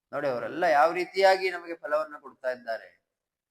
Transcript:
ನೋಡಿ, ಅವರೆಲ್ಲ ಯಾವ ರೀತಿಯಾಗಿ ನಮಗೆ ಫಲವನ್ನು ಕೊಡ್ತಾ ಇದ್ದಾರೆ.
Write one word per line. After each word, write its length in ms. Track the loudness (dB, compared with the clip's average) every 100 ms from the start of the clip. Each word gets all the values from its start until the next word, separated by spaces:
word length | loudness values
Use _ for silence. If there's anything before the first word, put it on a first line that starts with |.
| _
ನೋಡಿ, 160 | -6 -4
ಅವರೆಲ್ಲ 360 | -4 -6 -2
ಯಾವ 280 | 2 4 4
ರೀತಿಯಾಗಿ 580 | 2 -6 4 4 4 0
ನಮಗೆ 240 | -6 -10
ಫಲವನ್ನು 460 | -12 -4 -4 -4 -10
ಕೊಡ್ತಾ 300 | -20 -10 -8
ಇದ್ದಾರೆ. 520 | -8 -6 -10 -10 _ _ _ _ _ _